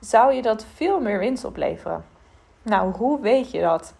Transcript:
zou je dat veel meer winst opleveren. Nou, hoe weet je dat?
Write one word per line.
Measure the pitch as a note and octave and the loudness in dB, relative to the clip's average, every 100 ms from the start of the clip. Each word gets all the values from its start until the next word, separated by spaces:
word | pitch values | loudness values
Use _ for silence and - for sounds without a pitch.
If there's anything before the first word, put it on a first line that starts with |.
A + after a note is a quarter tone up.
zou | - A3+ B3+ | 4 6 6
je | C4 | 4
dat | A#3+ A3 - | 0 -2 -4
veel | - E4 G4 | -6 -2 0
meer | A#3 G3+ | 0 -2
winst | G#3 B3+ | -2 -4
opleveren. | - - C#3 F3 E3+ E3 E3+ _ _ _ _ _ | -8 -6 -6 -6 -8 -10 -10 _ _ _ _ _
Nou, | A#3 G3+ F#3 | -2 -2 0
hoe | F#3 A#3+ D4 | -2 -2 0
weet | G#3 C4 B3+ | 2 0 0
je | - | -2
dat? | E3+ E3 - - | 0 0 -4 -20